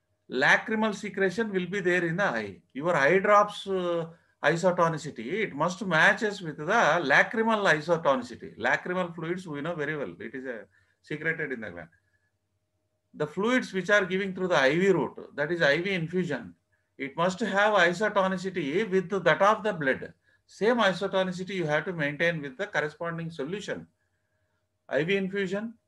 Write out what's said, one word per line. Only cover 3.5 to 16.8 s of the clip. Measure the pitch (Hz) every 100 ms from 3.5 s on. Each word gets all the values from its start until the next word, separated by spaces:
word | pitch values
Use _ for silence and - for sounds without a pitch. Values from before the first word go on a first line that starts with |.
| - 196
uh, | 185 175 170 165 - _ _
isotonicity, | 143 165 185 175 170 156 143 117 113 202
it | 214 139
must | 170 180 196
matches | 160 180 208 214 196
with | 165 143
the | 151
lacrimal | 233 165 170 139 156 190 226 220 214 190
isotonicity. | 151 151 165 160 127 120 107 82 -
Lacrimal | 117 147 - 180 175
fluids, | 170 160 185 185
we | 143
know | 156 170
very | 143 151
well. | 107 85
It | 107
is | 135 131
a | 113 98 _ _ _
secreted | - 151 165 160 147
in | 123
the | 107
gland. | 85 82 _ _ _ _ _ _ _ _ _ _ _ _
The | 127 151
fluids | - 220 254 190
which | 185 180
are | 208 180
giving | 190 196
through | 185 180
the | 165
I | 135 160
V | 196
route, | 165 117 - 87 127
that | 151
is | 170
I | 147 151
V | 190
infusion, | 185 160 180 151 127 95 - _ _